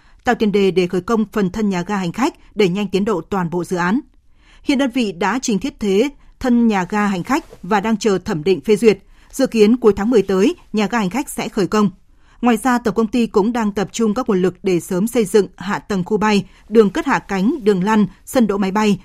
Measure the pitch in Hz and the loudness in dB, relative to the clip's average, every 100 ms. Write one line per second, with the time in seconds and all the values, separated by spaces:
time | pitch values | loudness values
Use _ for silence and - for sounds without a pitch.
0 | _ - - 220 214 202 190 180 180 185 | _ -6 -2 0 2 2 2 2 0 -2
1 | 180 226 214 220 185 214 208 180 175 202 | -2 -2 -2 -2 -2 -2 -2 -2 -4 -4
2 | 180 214 294 - - - 185 196 196 185 | -4 -2 -4 -4 -8 0 0 0 -2 -2
3 | 208 180 - 196 170 175 170 175 175 254 | -2 -4 -4 -4 -4 -4 -4 -2 0 -2
4 | - _ _ _ _ - - 269 269 262 | -4 _ _ _ _ -8 -2 0 0 0
5 | 208 170 190 247 - 190 285 - 202 190 | -2 -2 -2 -2 -2 -4 -4 -6 0 2
6 | 277 - - - 254 240 233 196 175 208 | 0 -4 -20 -6 0 2 2 2 -2 -2
7 | 208 190 165 302 - - 175 208 220 220 | -2 -2 -2 -4 -4 -12 -4 -2 0 -2
8 | 220 190 - 165 170 180 - 208 226 190 | 0 -2 -2 -2 0 0 2 2 4 2
9 | - - - - 262 226 208 247 214 202 | -2 -20 -10 -4 0 4 4 4 2 2
10 | 208 240 190 190 240 359 - 214 202 240 | 2 2 2 2 0 -2 -6 -4 -2 -2
11 | 185 233 285 - - - 170 214 202 - | -2 -4 -6 -8 -6 -4 -2 0 0 -2
12 | _ _ _ - 240 220 269 240 233 226 | _ _ _ -4 0 2 0 0 0 -2
13 | 226 247 220 214 208 240 208 202 185 - | 0 0 0 0 0 0 -4 -4 -4 -2
14 | 220 208 254 185 180 180 190 175 - 185 | -2 -2 -2 0 0 -2 -2 -2 -2 -4
15 | 220 247 185 220 - - 185 170 - 196 | -2 -2 0 0 0 -4 -6 -6 -4 -4
16 | 175 214 214 202 - - - 226 202 302 | -2 0 2 0 -2 -10 0 2 2 2
17 | 285 180 - 196 208 311 208 190 202 220 | -2 -2 -2 -2 -2 0 0 0 2 2
18 | 196 - - 262 214 202 190 202 214 190 | 0 -4 -4 0 0 0 -2 0 0 0